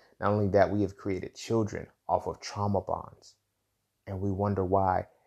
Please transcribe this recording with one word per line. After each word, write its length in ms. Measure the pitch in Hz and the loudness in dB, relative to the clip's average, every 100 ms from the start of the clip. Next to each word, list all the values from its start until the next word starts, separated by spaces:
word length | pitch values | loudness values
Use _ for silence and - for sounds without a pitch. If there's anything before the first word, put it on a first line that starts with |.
| _ - | _ -4
Not 100 | 98 | 0
only 180 | 104 101 | 2 4
that, 220 | 98 90 | 4 4
we 120 | 101 | 2
have 140 | 98 - | -2 -4
created 380 | 101 92 - | -6 -6 -6
children 520 | - - 113 107 87 80 _ - | -10 -2 0 0 -4 -12 _ -2
off 180 | 90 87 | -2 -2
of 140 | 80 | -10
trauma 400 | - - 104 98 | -10 -4 -2 -2
bonds. 540 | 90 85 82 - - - _ _ _ _ _ _ - | -2 -6 -8 -20 -20 -20 _ _ _ _ _ _ -10
And 140 | 95 | -4
we 100 | 101 | -2
wonder 340 | 95 104 98 | 0 0 0
why 420 | 92 95 95 90 92 _ | 2 4 4 2 -2 _